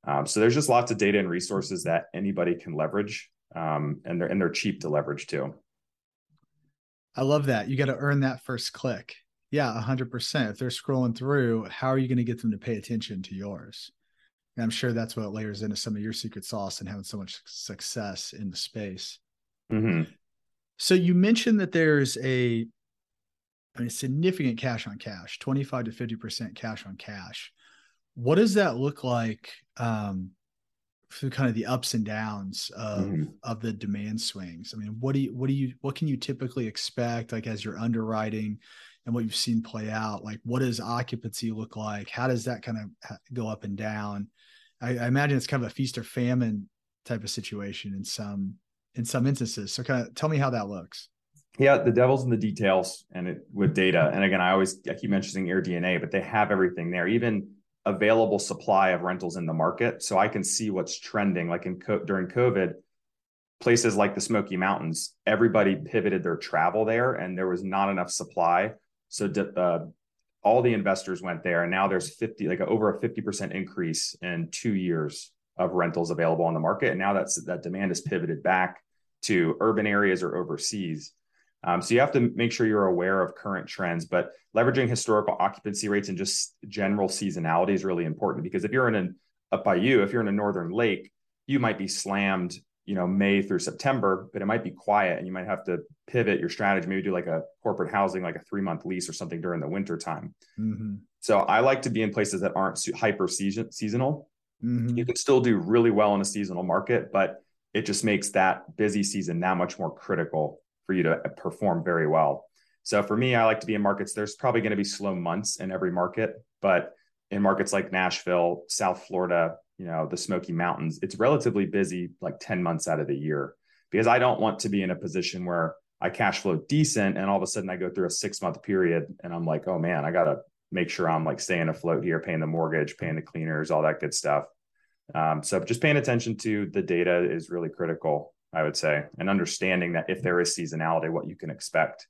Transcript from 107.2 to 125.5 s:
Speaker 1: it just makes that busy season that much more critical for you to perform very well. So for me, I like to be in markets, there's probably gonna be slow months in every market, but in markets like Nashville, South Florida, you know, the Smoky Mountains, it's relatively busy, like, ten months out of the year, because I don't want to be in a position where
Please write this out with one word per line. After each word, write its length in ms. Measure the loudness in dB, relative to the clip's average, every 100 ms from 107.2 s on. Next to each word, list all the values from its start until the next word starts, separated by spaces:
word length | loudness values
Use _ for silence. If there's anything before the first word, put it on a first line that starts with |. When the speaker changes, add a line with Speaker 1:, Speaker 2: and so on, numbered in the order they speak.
| 0 -2 _ _ _
Speaker 1:
it 140 | -4 -2
just 180 | 0
makes 260 | 2 2 2
that 440 | 4 4 2 -6 0
busy 260 | 0 2
season 380 | 0 -2 -2 0
that 160 | 2 2
much 220 | 0 -2
more 140 | -4
critical 680 | -6 -4 -2 0 0 -2 -4 _ _ -2
for 60 |
you 100 | 2
to 120 | 2 2 -2 -6
perform 440 | -8 -2 0 0
very 240 | 0 2 4
well. 380 | 4 4 0 -8 _ _ _
So 200 | -2 0
for 140 | 2 0
me, 180 | 2
I 120 | 4 4
like 140 | 2
to 60 | 0
be 80 |
in 60 | 0
markets, 320 | 2 0 -4
there's 220 | -4 -6
probably 260 | -2 0 2
gonna 160 | 0 0
be 80 |
slow 300 | -2 -2 -4
months 420 | -2 -2 -2 -4 -6
in 160 | -6
every 180 | -2 -2
market, 440 | 0 0 0 -4 -4 _ _
but 320 | 4 4 2 -12 _ _ _
in 100 | 2
markets 320 | 4 4 2
like 180 | 0 0
Nashville, 720 | 0 0 -2 0 2 2 0 -6
South 380 | -2 0 -2 -4
Florida, 480 | -2 2 2 2 -2 _ _
you 80 | -6
know, 200 | -4 -2
the 80 | -4
Smoky 340 | -2 -4 -2
Mountains, 460 | -2 0 0 -4 -4
it's 160 | -8 0
relatively 480 | 4 4 2 0
busy, 460 | 0 0 0 -2 -6 -8
like, 140 | -10 -10
ten 240 | -6 -2
months 240 | 0 -2 -2
out 140 | -2
of 60 | -2
the 100 | -4
year, 380 | -2 -2 -4 -10 _ _ _
because 160 | 2 4
I 120 | 6
don't 220 | 4 2
want 180 | 0 0
to 80 | -2
be 140 | 0
in 80 | 0
a 40 |
position 520 | -2 -4 -4 -4 -4
where 280 | -2